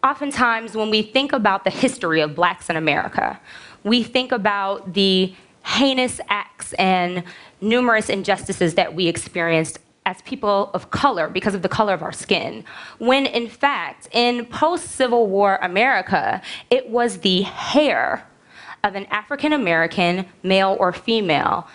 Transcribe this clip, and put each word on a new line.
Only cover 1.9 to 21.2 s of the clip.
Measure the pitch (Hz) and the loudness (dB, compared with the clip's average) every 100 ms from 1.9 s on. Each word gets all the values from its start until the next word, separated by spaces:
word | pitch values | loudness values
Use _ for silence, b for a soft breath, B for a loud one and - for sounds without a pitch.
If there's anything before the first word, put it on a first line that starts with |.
| - 180 160 | 0 0 0
of | 151 147 | 0 2
blacks | 175 180 - | 0 0 -4
in | 165 | -2
America, | 160 143 - - - - B B B B | 0 0 0 2 2 0 B B B B
we | 208 240 | 0 0
think | 226 254 254 | 2 -2 -2
about | 247 196 202 196 196 - | 0 0 0 -4 -6 -6
the | 180 196 185 185 185 B _ - | 0 2 4 0 -4 B _ -6
heinous | - 269 262 254 - - | 0 2 2 -2 -4 -4
acts | 202 - _ - | -4 -6 _ -12
and | - 190 185 175 180 175 B B B | 0 2 2 0 -4 -8 B B B
numerous | 202 240 247 220 208 | 0 2 2 2 0
injustices | 196 185 190 - 190 175 170 | -4 0 -2 -2 0 2 2
that | 185 160 | 0 0
we | 175 | -2
experienced | 165 - 180 170 165 160 - _ _ - | -2 -6 -4 0 2 0 -8 _ _ -8
as | 185 | -8
people | - 262 214 196 202 | -10 -6 0 0 0
of | 185 - | -6 -6
color | - - 202 156 | 0 0 2 -2
because | - 208 196 | -2 -2 -2
of | |
the | 180 | -4
color | - 208 | 0 0
of | 180 | 0
our | 160 | -4
skin, | - - - - 113 - B B B | -10 -2 0 0 -10 -16 B B B
when | 226 269 269 | 2 4 2
in | - 233 | -2 -6
fact, | - 277 262 160 135 - | 0 0 0 -8 -12 -4
in | 226 240 240 240 | 2 2 0 -6
post-Civil | - 311 349 - - 254 240 214 | 0 0 0 -6 -2 0 2 2
War | 196 202 190 | 4 2 2
America, | 180 185 254 226 185 185 98 185 B B B | 0 0 2 0 0 0 0 -4 B B B
it | 254 254 | 0 0
was | 226 240 190 | 0 0 0
the | 196 185 | 0 0
hair | 190 - - 277 302 147 123 - - _ B B B B | 0 -6 0 2 2 2 0 -4 -8 _ B B B B
of | 208 196 | -4 -4
an | 196 | -6
African | 208 - 285 294 | -6 -4 -4 0
American | 302 196 165 165 - 175 180 185 - | 2 2 2 2 2 0 0 -4 -8
male | 185 190 190 190 | 0 2 2 2
or | 180 | 0
female | 175 - 226 | 0 -2 0